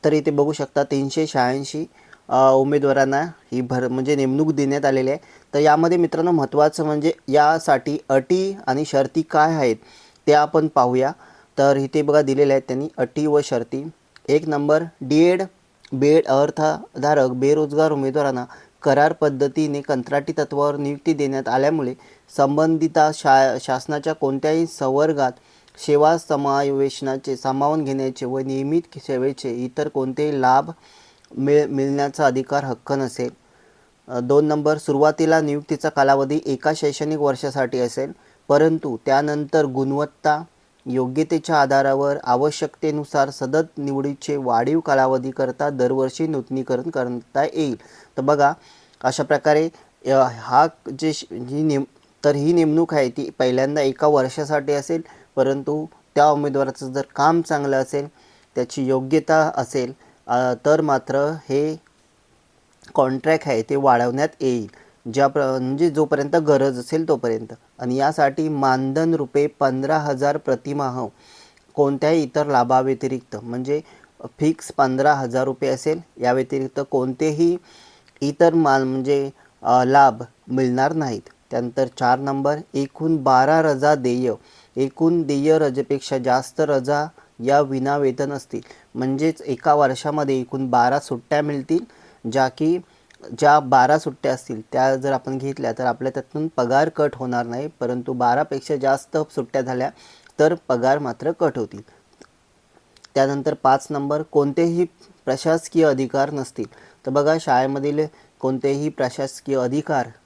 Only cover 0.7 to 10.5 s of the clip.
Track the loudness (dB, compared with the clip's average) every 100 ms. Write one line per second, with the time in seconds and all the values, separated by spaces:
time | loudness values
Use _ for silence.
0.7 | -2 -2 -2 -2 -2 -2 0 0 -2 -6
1.7 | -10 -10 _ _ -20 _ 4 6 6 4
2.7 | 2 2 2 2 0 -4 -10 _ -6 -4
3.7 | -2 -2 -4 -2 0 0 0 0 0 -2
4.7 | 0 0 0 0 -4 _ -20 _ 2 4
5.7 | 4 4 2 0 0 0 2 0 4 2
6.7 | 2 -2 0 -2 -4 0 2 2 0 2
7.7 | 0 0 -6 0 0 2 -2 -2 -6 -4
8.7 | -4 0 0 0 -2 -2 2 2 2 0
9.7 | 0 -6 -20 -20 _ 2 4 4